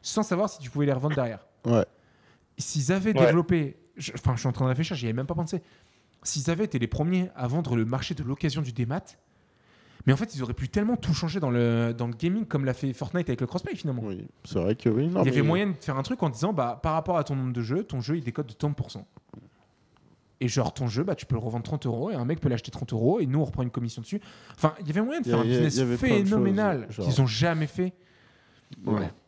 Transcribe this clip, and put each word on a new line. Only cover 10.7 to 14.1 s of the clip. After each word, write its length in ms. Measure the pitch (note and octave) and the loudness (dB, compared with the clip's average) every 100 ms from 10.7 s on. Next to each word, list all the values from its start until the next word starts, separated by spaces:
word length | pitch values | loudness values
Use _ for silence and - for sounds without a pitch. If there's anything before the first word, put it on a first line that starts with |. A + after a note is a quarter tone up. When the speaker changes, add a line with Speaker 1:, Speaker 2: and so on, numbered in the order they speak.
| G#3 G#3 A#3+ | 0 0 0
Speaker 1:
tout 160 | - | 0
changer 260 | D#3 E3+ F3+ | 0 0 0
dans 100 | D3 | 2
le, 440 | A#2+ A#2+ A#2 A#2 A#2 | 4 4 4 2 0
dans 100 | A#2+ | -4
le 60 | |
gaming 320 | A#2 E3 G3+ A3 | -2 0 0 0
comme 200 | D3 C3+ | 0 0
l'a 80 | |
fait 180 | B2+ C#3 | -2 -4
Fortnite 380 | B2 B2+ F3 D#3+ | -4 -4 -2 -2
avec 100 | B2 | -2
le 80 | B2+ | -2
crossplay, 260 | F3+ - F#4+ | -4 -6 -6
finalement. 260 | D#3 B2 | -4 -4
Speaker 2:
Oui, 240 | A2 | -4